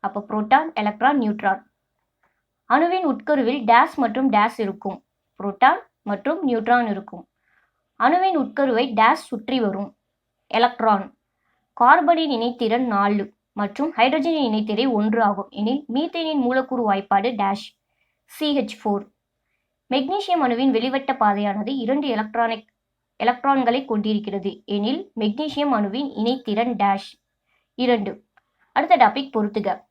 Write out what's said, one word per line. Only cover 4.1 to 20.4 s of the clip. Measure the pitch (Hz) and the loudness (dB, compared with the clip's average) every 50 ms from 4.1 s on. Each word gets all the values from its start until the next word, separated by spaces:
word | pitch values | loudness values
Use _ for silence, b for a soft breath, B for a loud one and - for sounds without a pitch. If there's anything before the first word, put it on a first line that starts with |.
| 214 254 262 269 214 | 0 0 0 2 2
டேஷ் | 214 208 233 226 - | 2 2 2 0 -4
இருக்கும்? | 226 196 196 202 - 196 190 - _ _ _ _ _ _ _ _ | -6 -6 -6 -8 -8 -10 -10 -10 _ _ _ _ _ _ _ _
புரோட்டான் | 196 202 196 - - 262 339 403 - _ _ _ _ | -8 -8 -2 4 4 4 4 2 -6 _ _ _ _
மற்றும் | 208 208 202 - 269 320 330 359 269 | -8 -8 -4 -2 -4 -2 0 0 -2
நியூட்ரான் | 240 226 220 226 240 247 240 220 | -2 0 2 2 2 2 2 0
இருக்கும். | 202 190 - - - 175 - _ _ _ _ _ _ _ _ _ _ _ _ _ _ | -4 -6 -8 -12 -16 -18 -20 _ _ _ _ _ _ _ _ _ _ _ _ _ _
அணுவின் | _ - 254 311 359 370 381 370 311 | _ 2 2 4 4 2 2 0 0
உட்கருவை | 262 214 - - 277 262 233 220 262 269 226 | -2 -4 -2 -2 0 0 2 0 0 -2 2
டேஷ் | 202 220 226 269 - - - | 4 4 4 4 2 -2 -10
சுற்றி | - 214 - - 247 262 | -10 -10 -6 -4 -2 0
வரும்? | 226 202 190 190 202 196 _ _ _ _ _ _ _ _ _ _ _ | 0 -2 -2 -4 -8 -10 _ _ _ _ _ _ _ _ _ _ _
எலக்ட்ரான். | _ - 226 233 240 240 - 220 220 208 196 190 - _ _ _ _ _ _ _ _ _ _ _ _ _ | _ 0 2 2 2 0 0 0 2 2 2 0 -8 _ _ _ _ _ _ _ _ _ _ _ _ _
கார்பனின் | - 240 247 285 349 339 294 339 330 320 294 | 2 6 6 6 6 6 4 2 2 2 -2
இணைத்திறன் | 277 226 226 240 240 240 240 220 220 240 262 | -2 -2 -2 -4 -2 -2 -2 0 0 0 0
நாலு | 240 214 196 202 202 208 202 196 - _ _ _ _ _ | 0 0 0 2 2 2 0 -2 -4 _ _ _ _ _
மற்றும் | 202 208 202 208 - 277 330 320 | -6 -6 -6 -4 -4 -6 -4 0
ஹைட்ரஜனின் | - 226 269 269 320 269 339 330 311 277 | 2 2 2 2 0 0 0 0 0 0
இணைத்திரை | 233 214 214 214 214 214 208 254 | 0 0 -2 -2 -2 -2 0 0
ஒன்று | 269 240 208 208 214 214 233 226 | 0 0 0 0 0 2 2 2
ஆகும் | 202 202 190 190 - | 0 0 -2 -8 -10
எனில், | - 202 208 214 262 285 294 - 226 | -8 -4 -2 -2 -2 -2 -4 -4 -4
மீத்தேனின் | 269 311 339 - 339 330 311 311 294 | -4 -4 -4 -4 -6 -4 -2 -2 0
மூலக்கூறு | 247 240 247 262 254 254 262 254 233 214 196 | 0 0 0 0 -2 -2 -4 -2 0 0 0
வாய்ப்பாடு | 196 196 - 202 196 196 240 | -2 0 0 0 0 0 0
டேஷ்? | 247 208 202 196 196 208 - - _ _ _ _ _ _ _ _ _ _ _ | -2 -2 -2 -2 -2 -4 -8 -16 _ _ _ _ _ _ _ _ _ _ _
சி | _ - - 311 302 285 277 | _ -10 -6 -2 -2 0 0
ஹெச் | 226 208 - - - | -2 -4 -6 -8 -4
ஃபோர். | 214 202 196 202 _ _ _ _ _ _ _ _ _ _ _ _ _ _ _ _ _ 247 | -4 -4 -4 -4 _ _ _ _ _ _ _ _ _ _ _ _ _ _ _ _ _ -2
மெக்னீசியம் | 269 262 277 370 415 403 - 359 339 | -2 -2 -2 -2 -4 -2 -2 0 0